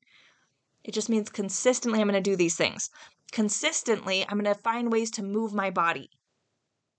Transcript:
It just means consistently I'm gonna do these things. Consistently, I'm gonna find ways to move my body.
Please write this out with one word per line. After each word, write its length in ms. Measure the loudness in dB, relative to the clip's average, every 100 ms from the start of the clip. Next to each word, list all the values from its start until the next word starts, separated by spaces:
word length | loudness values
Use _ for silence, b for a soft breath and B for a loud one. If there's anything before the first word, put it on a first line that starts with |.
| b b b b b b _ _
It 80 | -8
just 160 | -4 0
means 220 | 0 0
consistently 720 | -4 -4 0 2 2 2 2
I'm 80 | 4
gonna 120 | 2
do 160 | 2 4
these 200 | 2 2
things. 340 | -2 -2 -10 B B B -10
Consistently, 960 | -2 0 0 -2 -2 0 -2 0 -2 -2
I'm 80 | -2
gonna 180 | 0
find 380 | 0 0 -2 0
ways 180 | 0 0
to 100 | -4
move 320 | -4 -2 -2
my 160 | -2 -2
body. 400 | 2 0 0 -6 _ _ _ _ _ _ _ _